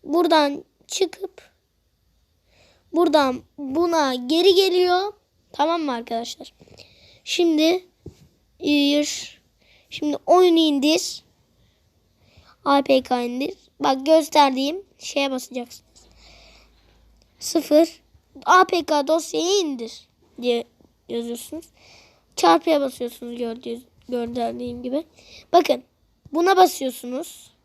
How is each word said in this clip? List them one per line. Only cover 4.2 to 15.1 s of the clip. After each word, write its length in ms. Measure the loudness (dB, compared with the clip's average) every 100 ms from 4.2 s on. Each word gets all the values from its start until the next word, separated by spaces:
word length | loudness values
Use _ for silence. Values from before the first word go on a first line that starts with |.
| -2 2 4 4
geliyor. 580 | 2 2 2 0 -2 -10 _ _ _
Tamam 300 | -4 -2 -2
mı 120 | -4
arkadaşlar? 600 | -6 -6 -8 -8 -14 -20 _ -20 -20 -20 _ _ _
Şimdi, 640 | -8 0 2 4 2 0 -6 _ -20 _ _ _ _ _
e, 440 | 0 2 2 0 -2 -8 -14 -20 _ _ _ _ _
şimdi 280 | -8 -6 -4 2
oyunu 340 | 4 6 4
indir. 640 | 2 2 0 0 -4 -12 _ _ _ _ _ _ _ _ _ _ _ _ _ _ 0
A 160 | 0
P 220 | 4 0
K 180 | 2 -4
indir. 360 | -4 -6 -8 -10 _ _
Bak, 260 | -2 -2 4
gösterdiğim 800 | 2 4 2 2 2 -4 -6 -14 _
şeye 340 | -8